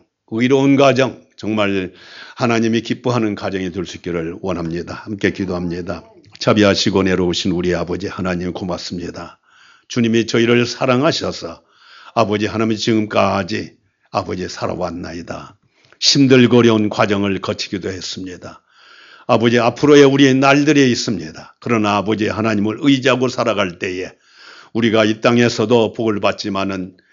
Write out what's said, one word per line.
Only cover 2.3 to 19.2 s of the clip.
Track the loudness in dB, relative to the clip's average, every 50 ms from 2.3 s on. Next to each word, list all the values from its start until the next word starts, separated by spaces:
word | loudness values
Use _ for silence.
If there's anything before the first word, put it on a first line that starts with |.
| -8
하나님이 | -4 -2 0 0 0 0 0 0 -2 -2
기뻐하는 | -4 -6 -4 -2 -2 -2 0 -2 -2 -4
가정이 | -4 -6 -6 -4 -4 -6 -6 -6
될 | -6 -8
수 | -8 -10
있기를 | -12 -8 -6 -6 -6 -6 -6 -8 -8
원합니다. | -8 -6 -6 -6 -6 -6 -6 -8 -8 -10 -12
함께 | -14 -12 -12 -6 -4 -2 -2 -2
기도합니다. | -2 -4 -6 -6 -6 -6 -6 -6 -8 -8 -10 -10 -12 -14 -18 _ -20 -20 _ -18 -4
자비하시고 | -2 0 2 4 4 4 4 2 0 0 0 2 2
내려오신 | 2 0 0 0 -2 -2 -2 -2 -2 -2
우리 | -2 -2 -2 -2
아버지 | -4 -4 -6 -6 -6 -8
하나님 | -8 -8 -6 -6 -4 -4 -4 -6 -6 -8
고맙습니다. | -8 -8 -8 -8 -8 -8 -10 -10 -8 -8 -10 -12 -12 -16 -16 -18 _ _ _ _ _ _ _ _ _ _ -8
주님이 | -2 -2 0 2 2 0 0
저희를 | 0 0 2 2 4 4 2 2
사랑하셔서 | 0 -2 -2 0 0 2 2 2 0 0 -2 -4 -6 -6 -8 -10 -12 -14 -16 _ _ _ _ _ -20 -20 -20 -20 -6 -2
아버지 | 0 0 0 0 -2 -2
하나님 | -2 -2 -2 -2 -2 -2
지금까지 | -2 -2 0 0 0 0 -2 0 0 0 0 0 -2 -4 -4 -6 -8 -8 -10 -16 _ _ _ _ _ _ _
아버지 | -6 -6 -6 -6 -6 -8 -8 -8
살아왔나이다. | -8 -8 -8 -6 -6 -6 -6 -8 -8 -10 -10 -12 -12 -12 -12 -12 -12 -14 -14 -18 -20 _ _ _ _ _ _ _ _ _
힘들고 | -2 0 4 4 6 6 6 6 6 6 6 6
어려운 | 6 6 4 2 0 0
과정을 | 0 0 0 0 0 0 0 -2 -2 -4
거치기도 | -4 -6 -6 -8 -8 -8 -8 -8 -8 -8
했습니다. | -8 -10 -10 -12 -12 -12 -12 -12 -14 -16 -18 -20 -20 -20 _ _ _ _ _ -20 -20 -20 -20 -20 -20 -12